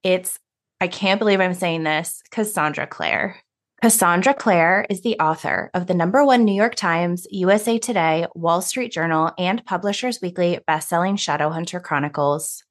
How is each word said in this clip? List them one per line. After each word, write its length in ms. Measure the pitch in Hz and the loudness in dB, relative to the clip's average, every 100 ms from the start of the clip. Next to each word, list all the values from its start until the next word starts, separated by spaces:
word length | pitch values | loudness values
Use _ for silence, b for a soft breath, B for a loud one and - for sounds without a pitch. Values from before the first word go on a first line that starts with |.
It's, 380 | 185 185 185 - _ _ _ _ | 2 0 -2 -12 _ _ _ _
I 60 | 185 | -6
can't 320 | - 196 202 | -2 0 2
believe 200 | 214 196 | 2 4
I'm 140 | 185 | 2
saying 300 | 180 180 165 | 0 -2 -2
this, 400 | 160 156 170 - _ | 0 -2 -2 -12 _
Cassandra 560 | - 208 185 151 147 - | -6 -4 0 -2 -2 -8
Clare. 500 | - - - 196 - _ _ _ _ | -4 -2 -2 -2 -8 _ _ _ _
Cassandra 500 | 233 220 175 175 185 | 2 4 4 4 2
Clare 540 | 277 - 180 165 190 - | 2 2 4 4 2 0
is 140 | 190 | -4
the 160 | 233 - | -4 0
author 500 | 156 160 - - - 185 | 0 0 -2 -4 -4 -6
of 100 | 180 | -2
the 80 | |
number 320 | 180 170 233 285 | 0 2 4 4
one 180 | 247 | 6
New 120 | 220 196 | 4 2
York 180 | 220 | 0
Times, 540 | 226 190 165 175 180 - | 0 0 0 0 -4 -6
U 220 | 196 180 | -2 2
S 160 | 202 214 | 4 2
A 100 | 226 | -2
Today, 480 | 226 208 160 160 170 | 0 0 2 2 -2
Wall 300 | - 165 170 | -2 0 0
Street 280 | 185 - 156 | 0 -6 -6
Journal, 400 | 160 165 160 160 - | -4 0 0 0 -2
and 260 | 180 226 - | -2 -2 -4
Publishers 520 | 175 202 202 254 233 | -4 -2 -2 -4 -4
Weekly 400 | 180 180 175 175 - | -6 0 0 0 0
bestselling 500 | 156 - 170 185 196 | -2 0 0 0 -2
Shadowhunter 680 | - 147 151 165 165 180 | -2 0 -2 -2 -8 -10
Chronicles. 800 | - 147 147 147 143 147 - - _ | -4 -2 -2 -2 0 0 -4 -14 _